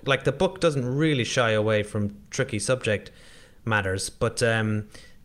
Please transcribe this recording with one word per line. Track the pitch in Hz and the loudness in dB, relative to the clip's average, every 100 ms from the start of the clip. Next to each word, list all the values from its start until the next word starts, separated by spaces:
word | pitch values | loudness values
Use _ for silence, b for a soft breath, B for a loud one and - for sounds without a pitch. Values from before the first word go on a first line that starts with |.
| - | -2
Like, | 131 147 | 0 0
the | |
book | 127 185 185 | 0 0 2
doesn't | 170 139 | 0 2
really | 123 135 160 139 | -2 0 2 2
shy | 110 - 117 | 0 2 2
away | 110 107 107 | 2 2 2
from | 104 107 104 - - | 0 -2 -4 -6 -8
tricky | - 127 104 | -4 -2 -2
subject | - 127 117 101 - b b b b b | 0 0 0 -2 -4 b b b b b
matters, | 113 107 95 95 - | 0 0 2 -2 -4
but, | - 117 - | -2 -2 0
um, | 117 113 110 107 104 B B B | 0 2 0 -2 -4 B B B